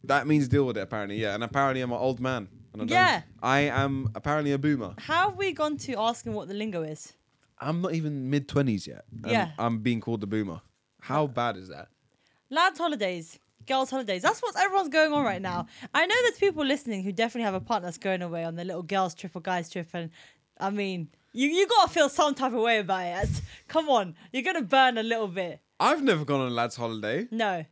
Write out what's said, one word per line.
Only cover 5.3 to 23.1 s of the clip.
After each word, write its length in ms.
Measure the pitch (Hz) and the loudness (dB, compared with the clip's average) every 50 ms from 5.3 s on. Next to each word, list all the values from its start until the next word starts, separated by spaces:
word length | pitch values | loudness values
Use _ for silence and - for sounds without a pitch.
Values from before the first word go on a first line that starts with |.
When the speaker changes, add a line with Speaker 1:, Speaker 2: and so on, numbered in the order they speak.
Speaker 2:
have 60 | 381 | 0
we 160 | 359 392 381 320 | -2 -4 -4 -2
gone 240 | 269 302 302 302 277 | -2 -2 -2 -2 -6
to 160 | - - 254 202 | -6 -6 -4 0
asking 360 | 220 226 240 - - 233 220 | 0 0 0 -2 -6 -8 -8
what 120 | 208 165 156 | -8 -8 -8
the 60 | 196 | -8
lingo 280 | 208 214 220 190 170 160 | -6 -6 -4 -4 -6 -6
is? 320 | 156 156 147 - - - _ _ _ _ _ _ _ _ _ | -6 -8 -12 -14 -20 -20 _ _ _ _ _ _ _ _ _
Speaker 1:
I'm 220 | - 135 160 170 180 | -4 -2 -2 0 -2
not 120 | 185 156 | -2 -2
even 360 | 165 156 151 147 139 131 127 | -2 -2 -2 -4 -4 -2 0
mid-twenties 560 | 139 143 139 - - 147 139 131 110 98 - | 0 0 0 0 0 2 2 2 2 0 -2
yet. 180 | - 64 50 - - - - 69 | -8 -14 -16 -18 -18 -16 -12 -2
And 60 | - 240 | 0 2
Speaker 2:
Yeah. 180 | 226 190 165 151 - | 2 2 0 -2 -2
Speaker 1:
I'm 220 | 113 117 117 110 | -2 0 0 0
being 200 | 107 123 120 113 | 0 0 -2 0
called 220 | 101 - 117 110 104 | -2 -4 -4 -4 -2
a 40 | |
boomer. 360 | 98 107 110 107 98 82 82 - _ _ _ _ _ _ _ | -2 -2 -2 -2 -2 -6 -10 -14 _ _ _ _ _ _ _
How 260 | - - 131 151 151 | -10 -4 0 0 0
bad 300 | 143 120 123 120 120 107 | 0 0 -2 -2 -2 -2
is 120 | 92 92 92 | -4 -10 -14
that? 200 | 78 69 - _ _ _ _ _ _ _ _ _ _ _ _ _ | -14 -16 -16 _ _ _ _ _ _ _ _ _ _ _ _ _
Speaker 2:
Lads' 300 | 262 311 349 381 330 311 | 0 2 2 2 2 0
holidays. 600 | 330 339 294 226 208 185 180 175 160 - - - _ _ _ _ - | -2 -2 -2 0 -2 -2 -2 -4 -8 -12 -16 -20 _ _ _ _ -6
Girls' 240 | - 269 262 262 262 | -2 0 0 0 0
holidays. 320 | 262 262 247 202 190 180 185 | -2 -4 -2 -2 -4 2 2
That's 180 | 311 453 - | 2 2 2
what 140 | - 440 - | -2 -4 0
everyone's 320 | - 370 403 381 392 381 302 | 2 0 2 4 2 0 2
going 240 | 262 311 311 311 294 | 4 4 4 4 4
on 120 | 294 277 | 2 2
right 180 | 233 190 180 190 | 0 0 -2 -4
now. 240 | 190 175 175 175 - - - - 208 _ | -4 -4 -4 -4 -6 -10 -18 -20 -2 _
I 140 | - 320 | 2 4
know 80 | 370 415 494 494 | 4 4 4 4
there's 160 | 480 - - | 2 2 2
people 260 | - 403 339 302 294 | 0 0 2 0 0
listening 380 | 262 277 285 - 240 214 190 185 | 0 0 0 -2 -6 -6 -4 -4
who 100 | 202 190 | -4 -2
definitely 320 | 170 226 233 - 240 233 | 0 -2 -2 0 -2 -2
have 100 | 208 190 | 0 -2
a 60 | 185 | -2
partner 280 | 196 - 240 208 - 262 | -2 -2 -2 -2 -2 -4
that's 100 | - - | -10 -6
going 240 | - 196 190 180 180 | -2 -2 -2 -2 -2
away 220 | 175 165 170 165 | -6 -6 -4 -6
on 100 | 165 165 | -6 -6
their 100 | 170 175 | -6 -8
little 180 | 185 180 170 180 | -6 -6 -8 -6
girls' 300 | 156 196 196 190 180 160 | -2 0 0 0 0 -2
trip 200 | - - 185 _ | -8 -14 -12 _
or 40 | 185 160 | -8 -4
guys' 260 | 196 185 180 170 165 | -2 -2 -2 -4 -6
trip. 200 | - 185 170 165 - | -8 -8 -8 -6 -8
And, 180 | 175 170 160 165 - - - _ _ _ _ _ _ | -8 -8 -8 _ -16 -20 -20 _ _ _ _ _ _
I 120 | - 196 | -4 -4
mean, 380 | 202 202 202 190 185 175 160 143 _ _ _ _ _ | -2 -2 -4 -4 -4 -6 -8 -10 _ _ _ _ _
you, 160 | 220 262 294 | 0 0 2
you 180 | 320 359 392 | 4 4 4
gotta 240 | - 466 453 370 - | 6 6 6 6 6
feel 180 | - 349 302 269 | 6 4 4 4
some 260 | - - 302 302 277 | 4 4 2 2 2
type 160 | - 262 254 226 | 0 -2 -2 0
of 80 | 247 220 | 2 2
way 160 | 233 233 214 | 4 4 2
about 220 | 202 170 190 185 180 | 2 0 -2 -2 -2
it. 100 | 175 | -4